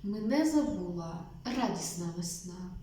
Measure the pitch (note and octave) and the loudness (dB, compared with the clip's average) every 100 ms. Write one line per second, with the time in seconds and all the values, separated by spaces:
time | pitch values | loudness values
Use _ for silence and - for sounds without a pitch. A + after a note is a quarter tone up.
0 | G3+ G#3+ A3 C#4 D#4 D4+ B3 G3 F3 F3 | -2 0 4 6 6 6 4 0 -2 -2
1 | E3 E3+ F3 - A#3+ B3+ G3+ E3+ - E3+ | -4 -6 -10 -8 -2 2 2 0 -4 -4
2 | E3+ F3 - - F3+ F3+ F#3 F3 | -4 -2 -4 -4 -8 -8 -8 -8